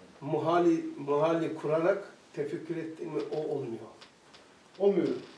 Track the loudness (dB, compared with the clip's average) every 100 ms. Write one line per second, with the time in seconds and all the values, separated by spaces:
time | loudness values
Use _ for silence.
0 | -20 -14 -4 -2 2 4 6 4 -2 -8
1 | 0 2 4 2 0 -4 0 2 2 0
2 | -4 -20 -14 -8 -6 -6 -6 -8 -8 -10
3 | -6 -6 -4 -4 -4 -4 -6 -8 -12 -20
4 | -20 _ -20 -20 -20 -20 -20 2 4 4
5 | 2 -2 -8